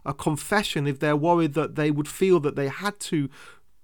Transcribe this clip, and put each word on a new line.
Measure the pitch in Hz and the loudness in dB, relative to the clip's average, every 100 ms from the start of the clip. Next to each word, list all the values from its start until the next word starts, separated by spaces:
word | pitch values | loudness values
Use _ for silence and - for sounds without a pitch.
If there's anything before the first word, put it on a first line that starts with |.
a | - | -10
confession | 139 - 147 - 208 202 156 143 | -4 -2 -2 0 0 0 -2 -2
if | 135 | 0
they're | 151 147 | 0 2
worried | 170 175 160 | 2 2 2
that | 156 139 - | 0 -2 0
they | 151 | 0
would | 147 147 | 0 -4
feel | - 190 175 | 0 4 4
that | 143 139 | 2 -2
they | 135 | -4
had | - 202 202 | -4 -6 -6
to, | - 160 135 - - - - - | -2 -2 -2 -6 -20 -20 -20 -16